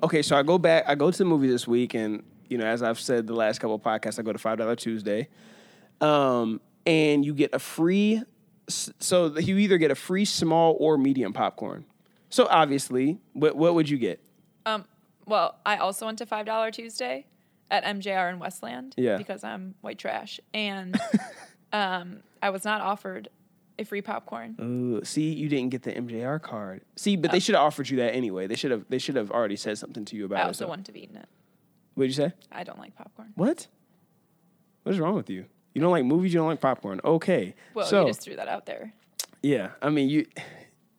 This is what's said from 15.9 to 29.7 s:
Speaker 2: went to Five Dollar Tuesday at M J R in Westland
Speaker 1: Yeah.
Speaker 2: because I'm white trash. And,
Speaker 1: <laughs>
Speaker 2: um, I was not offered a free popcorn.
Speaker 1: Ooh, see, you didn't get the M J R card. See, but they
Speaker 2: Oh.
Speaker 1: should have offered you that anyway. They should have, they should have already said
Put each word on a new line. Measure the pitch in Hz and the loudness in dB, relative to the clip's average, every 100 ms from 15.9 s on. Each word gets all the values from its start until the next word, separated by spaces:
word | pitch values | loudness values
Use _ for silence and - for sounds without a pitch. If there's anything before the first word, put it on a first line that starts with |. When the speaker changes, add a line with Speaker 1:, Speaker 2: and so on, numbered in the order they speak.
| 196 220 | -4 -8
Speaker 2:
went | 220 | -8
to | 233 | -6
Five | 214 214 | -6 -2
Dollar | 220 220 | -2 -2
Tuesday | 220 233 220 247 262 - _ _ _ - | -6 -12 -6 -6 -6 -10 _ _ _ -4
at | 202 196 | -2 -2
M | 202 | -4
J | 196 | -2
R | 190 180 | -2 -2
in | 180 | -4
Westland | 175 - 220 247 262 - | -10 -10 -12 -12 -8 -2
Speaker 1:
Yeah. | 240 196 | 0 0
Speaker 2:
because | 208 202 | -4 -10
I'm | 107 107 190 190 | -10 -10 -12 -12
white | - 202 | -12 -10
trash. | - 110 208 - _ | -6 -6 -8 -16 _
And, | 214 208 196 185 185 679 349 762 - | -6 -6 -6 -4 -4 0 -2 -4 -16
Speaker 1:
<laughs> | - _ - | -20 _ -6
Speaker 2:
um, | 214 196 180 180 208 _ - | -2 0 -2 -6 -16 _ -4
I | 202 | -4
was | 190 | -2
not | 208 214 | -2 -2
offered | 196 208 196 185 208 _ _ _ _ - | -2 -4 -6 -12 -14 _ _ _ _ -12
a | |
free | 214 202 | -8 -6
popcorn. | 202 - - 117 117 226 | -6 -8 -8 -14 -12 -10
Speaker 1:
Ooh, | 117 123 123 107 | -6 -4 -2 -2
see, | - 147 156 | -2 -2 -2
you | 151 147 | -2 -2
didn't | 143 127 | 0 -2
get | 127 | -4
the | 135 - | -6 -8
M | 120 | -6
J | 113 | -6
R | 123 156 | -6 -6
card. | - 110 98 95 _ - | -8 -10 -10 -12 _ -4
See, | 208 196 | 0 2
but | 156 | 2
they | 180 | 2
Speaker 2:
Oh. | |
Speaker 1:
should | 208 | 4
have | 185 | 4
offered | 147 - 131 | 4 2 -2
you | 131 | 0
that | 120 | 0
anyway. | 123 120 92 95 | 0 -2 -2 -4
They | 117 | -2
should | 143 | -2
have, | 113 - | -2 -2
they | 131 | -4
should | - 135 | -2 -2
have | 104 | -2
already | 117 110 101 | -2 -2 -2
said | 110 | -6